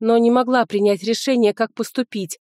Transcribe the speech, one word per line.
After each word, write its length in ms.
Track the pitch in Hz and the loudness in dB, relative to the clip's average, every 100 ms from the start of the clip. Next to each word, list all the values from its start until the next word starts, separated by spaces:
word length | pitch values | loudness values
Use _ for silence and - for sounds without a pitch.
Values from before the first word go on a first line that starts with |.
но 180 | 220 233 | 0 2
не 120 | 233 | 4
могла 340 | 247 247 254 226 | 2 2 0 0
принять 380 | 208 202 196 | 0 0 0
решение, 500 | 202 233 - 247 208 | -2 -4 -2 2 2
как 180 | 196 226 | 0 -4
поступить. 640 | - 226 - 247 214 175 - _ | -6 -8 -6 -6 -6 -10 -12 _